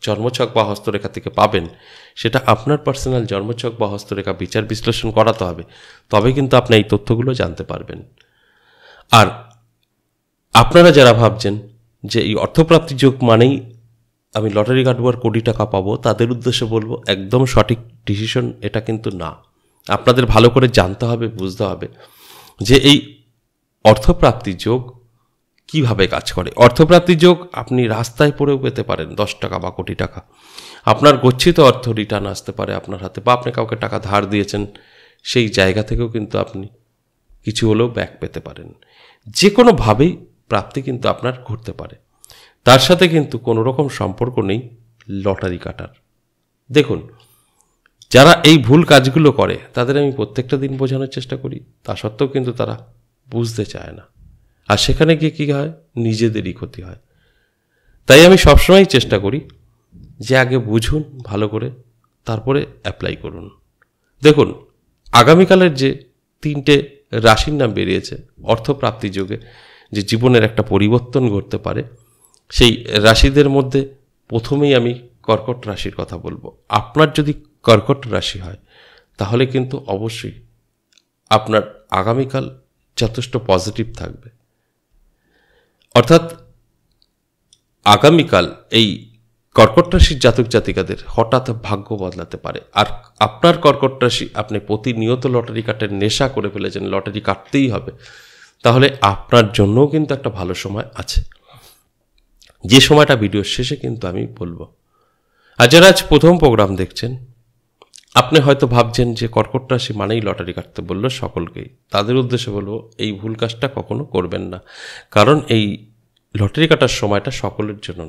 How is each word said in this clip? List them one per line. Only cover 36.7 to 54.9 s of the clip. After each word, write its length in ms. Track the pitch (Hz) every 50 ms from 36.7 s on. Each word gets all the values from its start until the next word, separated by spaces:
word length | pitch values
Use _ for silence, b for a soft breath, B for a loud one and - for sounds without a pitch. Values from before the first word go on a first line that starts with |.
| _ _ _ _ _ _ _ _ _ _ _ _ _ _
কিছু 200 | _ 113 110 - 117 110
হলেও 200 | 107 107 120 120 117
ব্যাক 160 | 110 92 - - _
পেতে 220 | - - - -
পারেন। 280 | - - - - 85 82 82 b b b b b b b b b b
যে 220 | - - - 180 202
কোনোভাবেই 640 | 202 - 240 240 196 127 107 110 107 104 143 180 170 - - _ _ _ _ -
প্রাপ্তি 320 | 113 101 - - - 143
কিন্তু 240 | 131 135 127 120 - 104
আপনার 260 | 98 - - 123 123 123 -
ঘটতে 280 | - 107 - - -
পারে। 240 | - - 82 80 - _ _ _ _ b b b b b b b b b _
তার 140 | 120 127 131
সাথে 240 | - - 180 165 185 170
কিন্তু 280 | 160 156 139 127 - 117
কোনো 220 | - 117 117 113
রকম 240 | 110 131 127 139 147 135 - -
সম্পর্ক 380 | 101 95 95 - 120 123 123 117 101 98
নেই 120 | 98 120 127 - - _ _ _ _ _ _ - 101 98 95
লটারি 340 | 101 95 - - 92 90 87
কাটার। 340 | - - - - 85 - _ _ _ _ _ _ _ _ _ _ _ _ _ _ _ -
দেখুন, 300 | 127 151 139 - 104 80 - - - _ _ _ _ _ _ _ _ _ _ _ _ _ _ _ _ _ _ _
যারা 200 | - 123 139 165 165 - -
এই 120 | 151 165 156
ভুল 220 | 117 110 135 165 165
কাজগুলো 460 | - 147 139 127 135 127 160 156 147
করে, 240 | 117 - 98 92 92 - - -
তাদের 220 | - - 123 123 135 147
আমি 120 | 143 139
প্রত্যেকটা 440 | 131 131 107 - - - 123 - 147
দিন 160 | 135 135 135 135
বোঝানোর 340 | 131 135 127 135 131 135 135 -
চেষ্টা 200 | - 127 - 135
করি, 220 | 127 131 127 127 123 - _ _ _
তা 100 | _ - 104
সত্ত্বেও 320 | - - - - - 143 127
কিন্তু 220 | 131 135 127 123
তারা 220 | 117 - 110 110 113 113 - _ _ _ _ _ _ _ _ 127
বুঝতে 360 | 117 117 117 113 113 107 101
চায় 260 | - - 92 85 82 85
না। 80 | 82 - _ _ _ - - _ _ _ _ _ _ _ -
আর 100 | 104 -
সেখানে 340 | - -